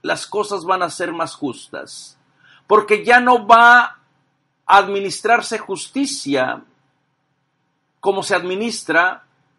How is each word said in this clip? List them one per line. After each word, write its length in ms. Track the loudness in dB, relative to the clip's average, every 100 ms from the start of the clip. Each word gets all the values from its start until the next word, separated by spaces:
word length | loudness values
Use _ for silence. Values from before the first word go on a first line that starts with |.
las 260 | -6 -6 -6
cosas 380 | -6 -6 -6
van 180 | -4 -4
a 60 | -4
ser 240 | -6 -8
más 220 | -6 -8
justas. 840 | -8 -10 -10 -14 -16 -16 -18 -20 _ _ _ _ _ 0
Porque 380 | 2 2 -2
ya 160 | 2 4
no 260 | 4 2 6
va 520 | 6 8 6 4 -6 _ _ _ _ _ _ 2
a 120 | 2
administrarse 800 | 2 -4 -6 -4 0 0 0 -8
justicia 1040 | -8 -12 -8 -6 -6 -6 -4 -2 -2 -6 -14 _ _ _ _ _ _ _ _ _ _ _ _ _
como 220 | -4 -2
se 120 | -2
administra 920 | -2 -2 -6 -6 -6 -2 0 0 -2 _ _ _